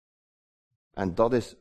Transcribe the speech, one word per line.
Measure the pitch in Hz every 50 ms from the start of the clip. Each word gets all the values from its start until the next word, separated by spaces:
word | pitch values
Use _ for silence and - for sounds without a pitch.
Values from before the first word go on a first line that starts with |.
| _ _ _ _ _ _ _ _ _ _ _ _ _ _ _ _ _ _
En | - - 98 92 85
dat | 98 113 120
is | 127 120 107 - - _